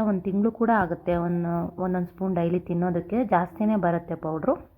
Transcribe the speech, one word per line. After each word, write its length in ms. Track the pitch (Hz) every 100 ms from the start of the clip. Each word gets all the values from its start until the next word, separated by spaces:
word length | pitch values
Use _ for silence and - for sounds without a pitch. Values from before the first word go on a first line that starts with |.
ಒಂದು 180 | 214 196
ತಿಂಗಳು 300 | 190 196 220
ಕೂಡ 200 | 220 226
ಆಗುತ್ತೆ. 400 | 226 180 165 -
ಒಂದು, 680 | 175 170 175 170 170 165 -
ಒಂದೊಂದು 260 | 180 180 175
ಸ್ಪೂನ್ 260 | - 190
ಡೈಲಿ 260 | 175 170 180
ತಿನ್ನೋದಕ್ಕೆ 640 | 175 170 180 170 170 220
ಜಾಸ್ತಿನೇ 520 | 240 180 180 - 214 214
ಬರುತ್ತೆ 380 | 175 170 170
ಪೌಡ್ರು. 400 | 165 160 156 180 320 -